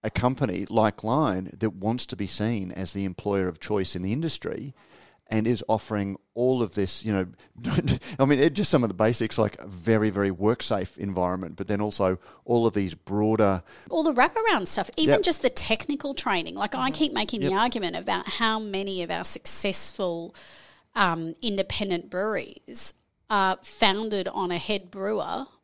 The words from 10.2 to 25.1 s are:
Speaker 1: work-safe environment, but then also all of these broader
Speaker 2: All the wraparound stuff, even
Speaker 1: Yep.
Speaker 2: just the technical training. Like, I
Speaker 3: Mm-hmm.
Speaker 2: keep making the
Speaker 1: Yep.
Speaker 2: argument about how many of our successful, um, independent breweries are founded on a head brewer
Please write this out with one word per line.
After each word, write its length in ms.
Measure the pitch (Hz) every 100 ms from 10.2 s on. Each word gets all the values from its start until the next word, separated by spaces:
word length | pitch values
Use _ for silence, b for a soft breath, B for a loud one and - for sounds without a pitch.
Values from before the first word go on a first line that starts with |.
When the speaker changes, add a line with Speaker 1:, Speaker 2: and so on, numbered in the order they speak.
| 101
Speaker 1:
work-safe 680 | 90 104 120 - 104 95 -
environment, 580 | 101 92 90 92 92 -
but 100 | 98
then 140 | 101
also 380 | 107 - 95 92 B B
all 220 | - 120 117
of 80 |
these 200 | 104 95
broader 720 | 80 - 101 107 110 104 92 - B B
Speaker 2:
All 140 | -
the 80 | 320
wraparound 540 | 240 269 466 453 320 185
stuff, 200 | - - -
even 180 | 311 285
Speaker 1:
Yep. 60 |
Speaker 2:
just 200 | 359 320
the 80 | 247
technical 640 | - - 220 - 285 277
training. 400 | - - 190 165
Like, 220 | 175 196 254
I 140 | 254
Speaker 3:
Mm-hmm. 20 |
Speaker 2:
keep 200 | - 302
making 280 | - 214 233
the 100 | -
Speaker 1:
Yep. 80 | 190
Speaker 2:
argument 360 | 240 240 180 165
about 320 | 202 185 -
how 320 | - 226 220
many 420 | 214 190 196 185
of 80 | 170
our 140 | 175
successful, 1120 | 180 - - - 202 190 - - 190 170 170 - B B B B B
um, 400 | - 190 165 165 165
independent 680 | 240 196 196 - 202 175 -
breweries 840 | 180 214 202 - - - 233 - - _ _ _
are 300 | 208 190 185
founded 640 | - - 214 196 220 208 185
on 240 | - 180
a 60 | 175
head 340 | - 202 185
brewer 540 | 196 196